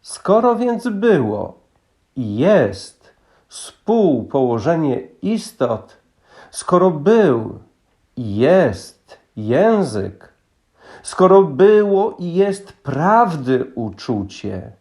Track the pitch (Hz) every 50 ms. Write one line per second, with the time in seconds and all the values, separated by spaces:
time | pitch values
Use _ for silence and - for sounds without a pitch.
0 | _ - - - _ 165 202 220 220 247 233 208 247 247 240 220 - 247 208 196
1 | 214 233 202 151 120 107 104 101 - - - _ _ _ _ _ _ _ _ _
2 | _ _ _ 131 123 107 101 113 143 196 214 180 123 101 98 - - - _ _
3 | _ _ _ _ _ _ _ _ _ _ - - - - _ _ _ - 226 233
4 | 208 175 139 117 101 - - 139 131 123 117 113 107 156 170 160 156 139 123 127
5 | - - _ _ - 190 226 208 - - - _ 135 117 113 104 - - - _
6 | _ _ _ _ _ _ _ - - - - - - - 185 175 185 190 165 147
7 | 143 196 226 233 208 156 127 117 110 98 - - - _ _ _ _ _ _ _
8 | _ _ _ 127 123 107 101 104 123 147 180 190 165 120 98 - - - _ _
9 | _ _ - _ _ _ _ 110 107 107 120 147 202 226 226 208 185 135 107 104
10 | 98 98 95 - - _ _ _ _ _ _ _ _ _ _ _ _ - - -
11 | _ - - - 190 185 190 196 190 160 139 131 185 208 214 208 208 202 196 196
12 | 202 220 - - 180 175 165 185 196 202 196 190 - - - _ _ 139 123 135
13 | 156 190 220 233 240 190 165 147 127 127 131 123 127 - - 113 113 107 92 -
14 | - - 120 104 98 95 - - - 101 98 92 - 110 107 _